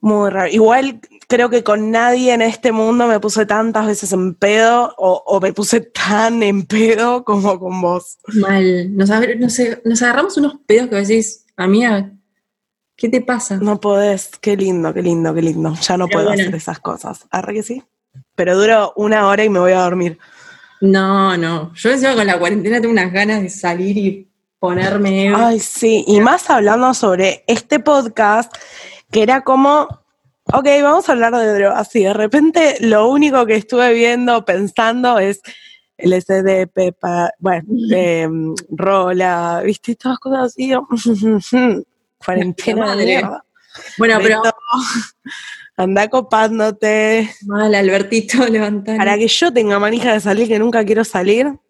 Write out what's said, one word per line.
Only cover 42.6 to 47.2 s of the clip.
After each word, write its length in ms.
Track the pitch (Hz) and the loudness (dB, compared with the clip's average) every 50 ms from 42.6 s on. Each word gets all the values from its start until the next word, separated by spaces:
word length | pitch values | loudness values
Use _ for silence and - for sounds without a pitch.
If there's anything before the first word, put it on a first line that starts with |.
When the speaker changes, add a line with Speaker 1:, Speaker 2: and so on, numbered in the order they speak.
| - - 214 214 220 | -4 -4 -2 -2 -2
Speaker 2:
La 40 | 208 196 | -2 -2
Speaker 1:
de 20 | |
Speaker 2:
madre. 100 | 202 208 | -2 0
Speaker 1:
mierda. 380 | - 185 - - 196 - - _ _ _ _ _ _ _ - - - - - | 0 0 0 -2 -4 -8 -12 _ _ _ _ _ _ _ -20 -20 -20 -6 -2
Speaker 2:
Bueno, 200 | 220 226 220 214 190 | 0 2 2 2 2
pero 200 | 220 220 220 220 | 2 2 2 0
Speaker 1:
Beto, 120 | 226 220 - - - 233 254 254 226 - 240 214 - _ _ _ - - - - - - - - - _ | -2 -2 -2 -6 -4 -4 -4 -4 -4 -6 -6 -8 -8 _ _ _ -20 -18 -18 -18 -18 -20 -20 -20 -20 _
andá 320 | - 185 185 190 196 208 214 | -4 -2 0 2 0 0 2
copándote. 1200 | - 254 240 - - 220 220 220 220 226 214 220 208 214 - 214 214 214 214 220 220 226 | 0 -2 -2 0 0 0 2 0 0 0 -2 -2 -2 -2 -2 0 0 2 2 2 2 0